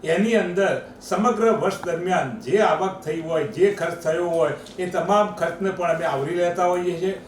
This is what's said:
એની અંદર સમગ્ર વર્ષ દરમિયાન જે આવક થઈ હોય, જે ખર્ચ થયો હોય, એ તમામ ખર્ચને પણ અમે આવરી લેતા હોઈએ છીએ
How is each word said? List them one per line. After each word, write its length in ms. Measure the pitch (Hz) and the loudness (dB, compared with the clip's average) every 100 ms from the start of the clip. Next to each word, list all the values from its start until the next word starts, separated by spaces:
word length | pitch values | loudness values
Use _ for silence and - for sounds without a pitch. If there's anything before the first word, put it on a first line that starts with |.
એની 320 | 160 170 220 226 | 0 2 4 4
અંદર 460 | 180 175 196 131 - - | 2 0 0 0 -6 -18
સમગ્ર 500 | - 185 233 214 226 | -6 0 2 4 2
વર્ષ 220 | 214 180 190 175 | 2 0 -2 -4
દરમિયાન 540 | 165 180 180 139 110 | -4 0 0 0 -6
જે 180 | 123 190 | 0 2
આવક 440 | 196 - 190 190 | 4 2 -2 -4
થઈ 200 | 151 165 | -6 -6
હોય, 220 | 160 160 | -2 -2
જે 320 | 143 - 196 - | -2 2 2 2
ખર્ચ 140 | 165 | -4
થયો 320 | 170 160 165 175 | -4 -2 0 0
હોય, 280 | 165 151 139 - - | 2 2 0 -10 -6
એ 60 | 185 | -4
તમામ 500 | 226 180 208 208 - | -2 2 2 2 0
ખર્ચને 360 | 170 - 190 | -4 -2 -4
પણ 240 | 180 170 165 | -2 -2 0
અમે 100 | 165 | 0
આવરી 300 | 135 143 175 | -2 -2 0
લેતા 300 | 175 175 180 | 0 2 2
હોઈએ 340 | 180 180 165 | 2 0 -2
છીએ 100 | 185 190 | -2 -4